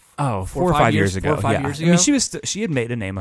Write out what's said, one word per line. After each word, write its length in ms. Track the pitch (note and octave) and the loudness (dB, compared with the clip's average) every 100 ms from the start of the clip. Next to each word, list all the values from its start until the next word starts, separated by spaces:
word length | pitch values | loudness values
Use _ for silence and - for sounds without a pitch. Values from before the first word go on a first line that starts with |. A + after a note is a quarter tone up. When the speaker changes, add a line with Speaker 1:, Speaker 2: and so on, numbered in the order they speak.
| _ - | _ -4
Speaker 1:
Oh, 260 | C#3+ G2+ | -2 -2
Speaker 2:
Four 20 | F#2+ | -4
Speaker 1:
four 240 | - F3+ | -2 2
or 20 | |
Speaker 2:
five 80 | D3 | 4
Speaker 1:
five 120 | A#2+ | 4
Speaker 2:
years, 200 | G#2+ G2 | 4 2
Speaker 1:
years 80 | F#2 | 0
Speaker 2:
four 80 | - | -2
or 20 | |
Speaker 1:
ago. 80 | - | -2
Speaker 2:
five 100 | - | 0
Speaker 1:
Yeah. 100 | - - | -2 -2
Speaker 2:
years 140 | D3 | -2
Speaker 1:
I 40 | |
mean, 80 | D#3+ | 2
Speaker 2:
ago? 80 | F3 | 4
Speaker 1:
she 100 | - | 4
was 120 | C#4 | 2
st-, 220 | - E3+ - | 0 -6 -8
she 140 | F#3+ | -6
had 80 | A3 | -2
made 200 | C3+ A#2 | -2 -2
a 60 | A#2 | -4
name 200 | F#2+ G2 | -4 -6